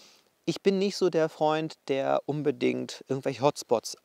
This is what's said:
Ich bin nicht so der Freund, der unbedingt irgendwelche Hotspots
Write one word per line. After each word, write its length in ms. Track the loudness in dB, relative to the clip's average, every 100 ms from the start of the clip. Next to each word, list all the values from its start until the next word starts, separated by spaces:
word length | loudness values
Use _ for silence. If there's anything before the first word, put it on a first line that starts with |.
| -20 _ _ _ -6
Ich 160 | 0
bin 160 | 2 2
nicht 180 | 0 0
so 140 | 0
der 180 | 2 0
Freund, 460 | 2 0 2 -2 -8 -4
der 360 | -2 2 0 0
unbedingt 800 | -2 0 0 0 0 -6 -10 -6
irgendwelche 360 | -4 -4 0
Hotspots 520 | 0 0 0 0 -2 -12